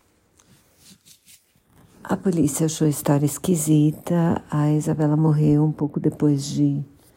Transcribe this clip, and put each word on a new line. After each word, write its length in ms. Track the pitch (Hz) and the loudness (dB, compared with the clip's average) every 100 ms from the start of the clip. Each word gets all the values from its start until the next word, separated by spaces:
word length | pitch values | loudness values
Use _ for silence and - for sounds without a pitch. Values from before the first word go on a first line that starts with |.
| _ _ _ _ _ _ _ _ - - _ - _ - _ _ _ _ _ _ | _ _ _ _ _ _ _ _ -20 -20 _ -20 _ -20 _ _ _ _ _ _
A 140 | - - | -8 -4
polícia 480 | 196 165 143 - 160 | -2 0 0 0 -2
achou 220 | - 156 | 0 -2
a 20 | |
história 360 | 143 - 143 147 | 0 0 0 0
esquisita. 1200 | - - 175 156 151 151 151 - 175 165 - - | -2 -2 0 2 2 2 0 -2 0 0 -2 -4
A 200 | 151 151 | -2 0
Isabela 440 | 151 156 151 151 151 | 0 -2 -2 0 2
morreu 480 | 156 151 151 147 | 2 2 2 4
um 80 | 156 | 2
pouco 260 | 151 147 - | -2 -4 -2
depois 460 | 156 - 151 139 | -4 0 0 0
de 400 | 143 143 143 143 143 _ _ | -2 0 0 0 -6 _ _